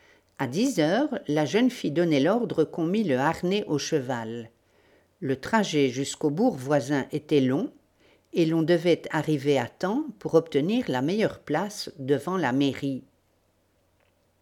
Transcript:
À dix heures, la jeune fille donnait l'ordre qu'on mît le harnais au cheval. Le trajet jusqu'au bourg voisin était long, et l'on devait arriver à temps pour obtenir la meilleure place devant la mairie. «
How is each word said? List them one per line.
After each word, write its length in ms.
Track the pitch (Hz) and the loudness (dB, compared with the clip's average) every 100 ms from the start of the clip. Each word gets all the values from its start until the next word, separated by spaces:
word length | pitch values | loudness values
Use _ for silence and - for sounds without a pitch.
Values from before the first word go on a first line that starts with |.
| _ _ _ _ | _ _ _ _
À 80 | 135 | -4
dix 340 | 139 262 208 | 0 0 2
heures, 400 | 151 202 294 - - | 2 2 0 -4 -2
la 160 | 147 | 0
jeune 260 | 147 185 254 | 2 2 2
fille 200 | - 165 | 0 -4
donnait 300 | 147 175 147 | 0 2 4
l'ordre 440 | 143 226 220 - | 4 2 0 0
qu'on 220 | 151 - 165 | 0 0 -2
mît 180 | 202 | 0
le 140 | 202 127 | 0 2
harnais 460 | 143 165 175 202 - | 0 0 0 -2 0
au 120 | 151 | -4
cheval. 720 | - 160 127 123 113 117 113 _ _ _ _ _ _ _ | 0 -2 -2 -6 -6 -10 -12 _ _ _ _ _ _ _
Le 160 | 151 131 | -4 -4
trajet 540 | - 226 196 151 139 | 0 0 2 2 2
jusqu'au 400 | 123 139 - 156 | 0 -6 -2 -2
bourg 260 | 151 254 139 | 2 0 0
voisin 500 | 127 147 127 143 - | 0 0 0 -2 -2
était 280 | 151 - 151 | -6 0 2
long, 300 | 131 135 262 - _ _ _ _ _ | 4 2 -2 -8 _ _ _ _ _
et 140 | 226 160 | 0 2
l'on 160 | 165 | 2
devait 400 | 160 175 170 160 - | 2 2 4 0 0
arriver 480 | 160 147 151 135 139 | -4 0 0 2 2
à 100 | 117 | 0
temps 380 | - 180 233 311 - | -4 -2 -2 -4 -8
pour 160 | 147 | 2
obtenir 560 | 160 160 143 151 233 - | 2 2 -2 0 -2 -2
la 120 | 127 | -2
meilleure 360 | 139 202 196 - | 0 0 -2 -4
place 520 | - 147 202 - - - | -4 -4 -4 -8 -14 -12
devant 380 | 131 139 - 185 | -2 0 0 -2
la 160 | 143 | 0
mairie. « 520 | 127 143 123 139 131 - _ _ _ _ _ _ _ _ _ _ _ _ _ | 2 0 0 -6 -6 -10 _ _ _ _ _ _ _ _ _ _ _ _ _